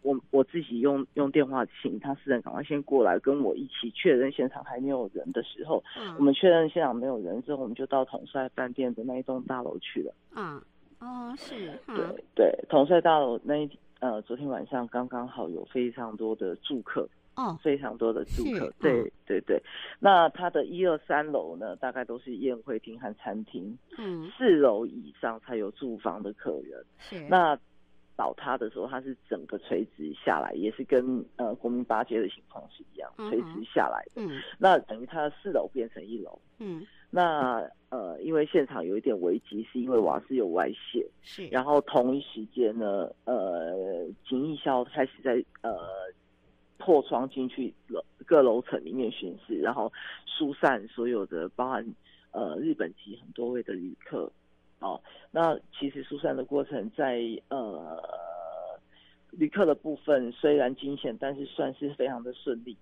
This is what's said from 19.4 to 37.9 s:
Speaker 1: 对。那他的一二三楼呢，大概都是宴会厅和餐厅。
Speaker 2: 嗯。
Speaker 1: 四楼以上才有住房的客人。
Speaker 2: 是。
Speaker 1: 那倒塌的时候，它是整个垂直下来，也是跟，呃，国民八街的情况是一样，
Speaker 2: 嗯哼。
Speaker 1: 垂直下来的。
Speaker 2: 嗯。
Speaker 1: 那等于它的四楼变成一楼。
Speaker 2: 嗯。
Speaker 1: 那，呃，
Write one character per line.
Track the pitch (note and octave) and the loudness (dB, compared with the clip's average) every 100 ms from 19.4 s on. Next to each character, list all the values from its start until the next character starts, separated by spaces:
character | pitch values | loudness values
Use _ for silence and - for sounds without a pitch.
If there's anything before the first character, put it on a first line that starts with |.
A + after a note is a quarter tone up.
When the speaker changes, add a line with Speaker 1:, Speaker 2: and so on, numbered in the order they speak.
Speaker 1:
对。 | - G2 - - - - | 2 0 0 -14 -14 4
那 | G3 F#3 E3 | 8 8 6
他 | - F3+ | 2 -2
的 | D#3+ - | 0 -2
一 | F3 F#3 | 0 2
二 | D3+ - | 2 2
三 | D3 D3+ | 0 2
楼 | C#3 D#2+ E2+ | -2 -2 -8
呢， | G#2 F#2 | -8 -6
大 | C3 | -6
概 | B2+ | -6
都 | A#2+ A#2+ | -8 -8
是 | B2+ A2 | -8 -4
宴 | C3 A#2+ | -2 -4
会 | B2 A2 | -6 -8
厅 | A#2 A#2 | -8 -10
和 | B2 G#2+ | -10 -8
餐 | A2 G#2+ G#2+ | -8 -6 -8
厅。 | - G2 A#2+ _ - | -10 -10 -14 _ -12
Speaker 2:
嗯。 | G#3 F3 D#3+ - | -8 -8 -10 2
Speaker 1:
四 | B3+ D#3+ | 6 8
楼 | C3+ G#2 A2+ | 8 6 -2
以 | A#2+ D2 - | -8 -14 -6
上 | B2 A2+ | -6 -6
才 | - A#2 | -6 -4
有 | G2+ | -4
住 | - C3 A2 | -6 -8 -4
房 | G#2 F#2 | -4 -4
的 | G2+ | -8
客 | G#2+ C3 D2+ C2+ | -8 -8 -8 -10
人。 | C2 - _ | -16 -20 _
Speaker 2:
是。 | - F#3+ D3+ | -14 -12 4
Speaker 1:
那 | F#3 E3 C#3+ _ - _ - _ - | 6 6 4 _ -20 _ -20 _ -4
倒 | E2 | -4
塌 | - C3+ B2+ | -4 -4 -2
的 | A2 | -4
时 | - | -6
候， | A2+ | -6
它 | C3 | -6
是 | C3+ B2+ _ | -8 -12 _
整 | G2 D#2+ | -8 -6
个 | G#2 | -10
垂 | - F2 A2 - | -4 -2 -2 -6
直 | D2+ | -10
下 | D2 - D#2+ | -4 -2 0
来， | G1+ | -2
也 | A#1+ G#2 | -2 -4
是 | - | -4
跟， | C3 B2+ B2+ B2+ - - | 2 2 4 -2 -4 -6
呃， | A#2+ A2 | -4 -2
国 | B2 | -2
民 | B2 A#2+ | -2 0
八 | A2 | 0
街 | A#2 A2+ | 0 0
的 | G2 | -2
情 | - _ | -6 _
况 | - - | -18 -18
是 | - - | -20 -20
一 | - | -14
样， | - - | -14 -10
Speaker 2:
嗯 | G#3+ | -4
哼。 | |
Speaker 1:
垂 | - E3 | -4 -4
直 | E3+ A3+ | -10 -4
下 | - D2+ | 0 0
来 | A1 - | -2 -8
的。 | - | -10
Speaker 2:
嗯。 | G3+ C3+ - - | -8 -8 -12 4
Speaker 1:
那 | F#3+ E3 | 6 6
等 | - A2 | 4 -10
于 | B2+ | -8
它 | E3 | -4
的 | D3 - | -4 -4
四 | G3+ | -2
楼 | C#3 - | 0 0
变 | C3 A2+ | -4 -6
成 | - F#2+ | -8 -10
一 | A2+ | -10
楼。 | F2 - _ _ | -10 -16 _ _
Speaker 2:
嗯。 | G#3+ D#3+ G3 - _ | -10 -10 -12 -20 _
Speaker 1:
那， | F3+ F3 D3+ C3 A#2 D2+ - | 2 2 2 0 0 -4 -12
呃， | _ | _